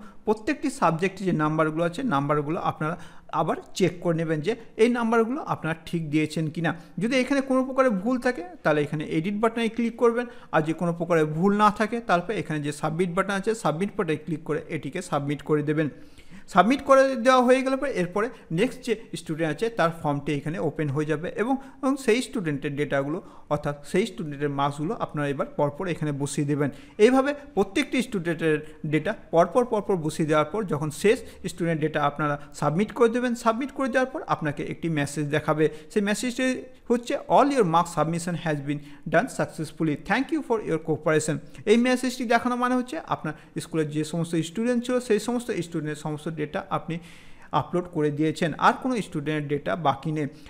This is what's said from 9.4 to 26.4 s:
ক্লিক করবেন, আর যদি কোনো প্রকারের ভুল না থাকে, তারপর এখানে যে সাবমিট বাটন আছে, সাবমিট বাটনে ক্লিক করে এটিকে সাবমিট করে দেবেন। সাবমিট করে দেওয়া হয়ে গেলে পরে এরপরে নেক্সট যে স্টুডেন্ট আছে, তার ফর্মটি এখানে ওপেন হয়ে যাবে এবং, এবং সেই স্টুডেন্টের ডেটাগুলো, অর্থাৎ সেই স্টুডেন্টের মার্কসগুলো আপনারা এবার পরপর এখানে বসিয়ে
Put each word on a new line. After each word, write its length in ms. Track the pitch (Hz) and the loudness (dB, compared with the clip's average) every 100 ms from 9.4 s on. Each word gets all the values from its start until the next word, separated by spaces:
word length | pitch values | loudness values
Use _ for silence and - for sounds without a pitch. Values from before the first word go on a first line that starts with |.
| 226 233 226 | 0 2 -2
ক্লিক 280 | 226 233 233 | 0 -2 2
করবেন, 300 | 240 233 240 - - | 2 2 -4 -10 0
আর 100 | 160 | 0
যদি 100 | 151 | 2
কোনো 200 | 160 175 | 0 -2
প্রকারের 340 | 170 170 165 156 | -2 2 4 4
ভুল 300 | 156 196 202 | 4 4 6
না 140 | 214 | 4
থাকে, 300 | 202 214 233 | 4 0 -2
তারপর 320 | 226 175 175 | 0 0 0
এখানে 280 | 208 156 151 | -4 -2 -4
যে 120 | 143 | -4
সাবমিট 380 | 147 156 160 185 | -4 -4 0 0
বাটন 200 | 170 190 | 0 0
আছে, 240 | 196 202 | 0 -2
সাবমিট 360 | 220 160 151 208 - | 0 0 0 -4 -2
বাটনে 200 | 170 151 | -2 -2
ক্লিক 280 | - 151 | -4 -6
করে 160 | - 151 - | -4 -6 -4
এটিকে 340 | 160 139 180 | -8 -6 -8
সাবমিট 400 | 185 147 143 147 | -4 -4 -2 -4
করে 200 | - 151 | 0 0
দেবেন। 260 | 147 151 151 - - - - - - | 2 0 0 -4 -16 -20 -18 -18 0
সাবমিট 340 | 185 190 277 | 4 6 4
করে 320 | - 269 269 254 | 6 6 6 4
দেওয়া 280 | 233 262 | 6 6
হয়ে 180 | 247 262 | 8 6
গেলে 140 | 262 262 | 4 0
পরে 140 | - | -2
এরপরে 380 | 165 175 202 240 - - | -2 -2 0 -4 -6 -6
নেক্সট 300 | 165 254 - | 0 0 -2
যে 140 | - 208 - 160 | -4 -4 -4 -12
স্টুডেন্ট 400 | - 156 160 151 | -8 -2 -2 -2
আছে, 140 | 226 | -4
তার 200 | 156 170 170 | 2 0 2
ফর্মটি 320 | 151 143 139 | -2 -2 -2
এখানে 240 | 143 151 180 | -4 -4 -4
ওপেন 300 | 160 - 151 | -4 -2 -2
হয়ে 180 | 139 151 | -2 -2
যাবে 220 | 151 175 - | -2 -4 -2
এবং, 200 | 226 262 - - | 0 0 -4 -4
এবং 140 | 262 285 | -2 0
সেই 260 | - 233 | 2 2
স্টুডেন্টের 540 | 247 240 160 143 - 143 | 0 -4 -2 -2 -4 -4
ডেটাগুলো, 460 | 143 143 139 175 - - - | -2 -2 -2 -6 -10 -20 -4
অর্থাৎ 380 | 147 151 147 - | -4 -2 -6 -2
সেই 200 | 185 226 | 0 0
স্টুডেন্টের 420 | - 156 139 147 | -4 -10 -4 -2
মার্কসগুলো 460 | 139 143 143 170 | 0 -2 0 -4
আপনারা 340 | 240 - 151 143 | -4 -4 -2 -2
এবার 180 | 139 208 | -2 -4
পরপর 400 | - 147 - 190 | 0 -2 0 -4
এখানে 260 | 156 151 | -2 -2
বসিয়ে 340 | 143 139 - | -2 -4 -2